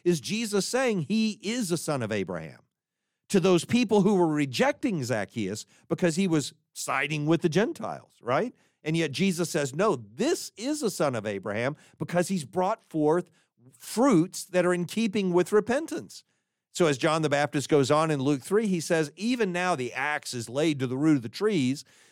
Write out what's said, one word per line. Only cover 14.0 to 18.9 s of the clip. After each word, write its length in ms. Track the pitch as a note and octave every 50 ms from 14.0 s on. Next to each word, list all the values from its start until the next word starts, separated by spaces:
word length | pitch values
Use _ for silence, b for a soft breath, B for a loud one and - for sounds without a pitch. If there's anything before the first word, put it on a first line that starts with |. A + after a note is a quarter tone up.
| B3+ C#4+ A3+ D#3 E3+ F#3+ - - -
that 200 | - E3+ F3+ E3+
are 80 | F3+ F3+
in 120 | F3 F3
keeping 460 | - - G#3+ A3+ G#3+ F#3+ G#3+ F#3+ F#3
with 220 | F3 F3+ F3 - G3+
repentance." 720 | G#3+ - - A#3+ D4 D#4+ - D4+ - - - - - _ _ _ _ _ _ _ _ _ _ -
So 140 | - F3
as 100 | D3+ C#3
John 240 | A#2+ D3 D#3+ D#3 D#3+
the 80 | D#3 C#3+
Baptist 400 | C#3+ C#3+ D3 - - D3 B2+ -
goes 220 | D#3+ C#3+ C3+ A#2+
on 180 | D3 D3+ D#3+ D#3+
in 100 | D3+ C#3
Luke 220 | C3 C#3+ D3 C3
three, 240 | - - F#3+ A3 A#3
he 140 | G3+ F#3 E3
says, 320 | - -